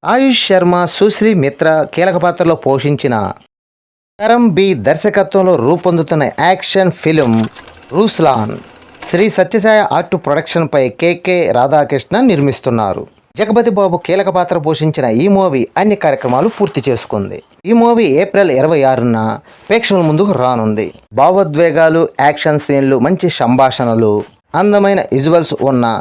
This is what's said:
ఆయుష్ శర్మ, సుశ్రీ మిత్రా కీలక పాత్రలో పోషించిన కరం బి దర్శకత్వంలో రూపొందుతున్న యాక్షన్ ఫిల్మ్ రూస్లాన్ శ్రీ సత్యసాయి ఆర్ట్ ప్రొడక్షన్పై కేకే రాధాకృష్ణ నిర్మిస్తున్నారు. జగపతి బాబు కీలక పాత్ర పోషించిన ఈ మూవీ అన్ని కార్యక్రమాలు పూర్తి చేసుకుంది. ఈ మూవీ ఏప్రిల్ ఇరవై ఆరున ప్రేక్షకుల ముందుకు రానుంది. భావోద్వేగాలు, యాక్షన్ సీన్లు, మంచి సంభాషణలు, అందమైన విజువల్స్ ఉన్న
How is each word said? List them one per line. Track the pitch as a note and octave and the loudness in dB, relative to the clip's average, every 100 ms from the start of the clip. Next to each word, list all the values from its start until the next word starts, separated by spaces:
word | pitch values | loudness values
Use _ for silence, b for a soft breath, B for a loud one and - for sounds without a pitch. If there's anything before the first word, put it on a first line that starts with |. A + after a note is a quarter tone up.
| - | 0
ఆయుష్ | A#3+ C4+ A#3+ - | 0 2 0 0
శర్మ, | F#3 F3 F3+ F3 - | 2 2 0 -2 0
సుశ్రీ | G#3 G3+ G#3+ G3+ | -2 2 0 2
మిత్రా | C#3 C#3 D#3+ D#3 D3 - | -2 0 0 0 -2 -2
కీలక | F3+ F3 F3 | 0 0 -2
పాత్రలో | E3+ E3+ D#3 C3+ | 0 0 2 0
పోషించిన | C3+ C#3+ C#3+ C#3 A2+ G2 - _ _ _ _ _ _ _ _ | 0 0 -2 -2 -2 -4 -10 _ _ _ _ _ _ _ _
కరం | G#3+ A#3+ A#3 E3+ | 0 2 2 2
బి | G3 D#3 G#2 | 0 0 0
దర్శకత్వంలో | D#3+ G#3+ G#3 F#3+ G3 F#3 D#3+ A#2 | 0 0 0 0 0 2 2 2
రూపొందుతున్న | E3+ F3+ E3+ D3 D#3+ C3+ - E3 | 0 0 -2 0 -2 -2 -2 0
యాక్షన్ | F#3+ - G3 F#3 E3 | 0 -2 0 0 -2
ఫిల్మ్ | D#3 D#3 C3 A2+ A2 - - - - C#3+ | -2 0 2 0 -2 -8 -20 -20 -8 -2
రూస్లాన్ | G#3+ - D#3+ B2 G#2+ A2+ - - - - - | -2 0 0 0 -4 -8 -16 -20 -20 -20 -6
శ్రీ | F3 G#3+ - | -2 0 0
సత్యసాయి | F3+ A3+ G#3+ G#3+ G#3 D3 | 0 0 2 2 2 -2
ఆర్ట్ | F3 C#3+ | -2 -4
ప్రొడక్షన్పై | D3 D3 - F3 D#3+ D3 B2+ - | -2 -2 -2 -4 0 0 -2 0
కేకే | E3+ F3 F#3 F3+ D#3 A#2 | -2 -2 -2 0 0 0
రాధాకృష్ణ | C3 D3+ C#3+ C#3 - G3+ C4 | 2 2 0 -2 -2 0 2
నిర్మిస్తున్నారు. | E3 C#3+ B2 C3+ A#2 G#2 F2 E2+ _ _ - | 2 0 -2 -2 -2 -2 -4 -10 _ _ -6
జగపతి | G#3 A3 A#3 G3+ | 0 0 0 0
బాబు | G3 E3+ - | 0 -2 -2
కీలక | F#3+ F#3+ F3+ | -2 0 -2
పాత్ర | F3 F3 | -2 -2
పోషించిన | D3+ D#3 D#3 D3 B2+ A2+ | -2 -2 -2 -2 -2 0
ఈ | F#3 | 2
మూవీ | G3 F#3+ C3+ A2+ - | 2 2 0 -2 0
అన్ని | G#3 G3+ | 0 0
కార్యక్రమాలు | D#3+ C3+ B2+ B2+ G3+ | 0 -2 -2 0 -2
పూర్తి | - G3 - C3+ | -2 -4 -2 -4
చేసుకుంది. | A#2 - G#2+ G2 F#2 _ _ F3 | -4 -4 -6 -6 -10 _ _ 0
ఈ | A#3 | 2
మూవీ | A#3 A#3 G3+ C3+ | 4 2 2 2
ఏప్రిల్ | G3 G3 F#3+ C3 | 0 0 2 2
ఇరవై | D3+ D#3+ C3+ | 2 2 2
ఆరున | B2+ A#2+ A2+ A2 A2 B B - | 2 0 0 -2 -6 B B -2
ప్రేక్షకుల | A3+ A3+ G3 D#3+ | -2 0 0 2
ముందుకు | D#3 G#3 C#3+ | 2 0 0
రానుంది. | B2+ A#2+ A2 G#2+ F2+ - _ G#2+ | 0 0 -2 -2 -6 -10 _ 0
భావోద్వేగాలు, | D3+ F#3 F3+ D3 E3+ D3+ D#3+ E3 E3 - C#3 | 2 2 0 0 0 2 2 2 0 0 0
యాక్షన్ | D3 D#3+ D3 | 0 -2 -2
సీన్లు, | - C#3 C3+ C3+ C3 | 0 0 2 2 0
మంచి | F#3 F3 - | 0 -2 -2
సంభాషణలు, | A#2+ B2+ C3 - A#2+ A2+ A2 G#2 - _ _ D3+ | 0 2 2 2 -2 2 2 0 -4 _ _ -2
అందమైన | G3+ G#3 G3 G3 - | 0 2 2 0 -2
విజువల్స్ | C3+ C#3+ E3+ D#3 - C3+ | -2 2 0 0 -4 -2
ఉన్న | C3 A#2+ G#2 | 0 -2 -4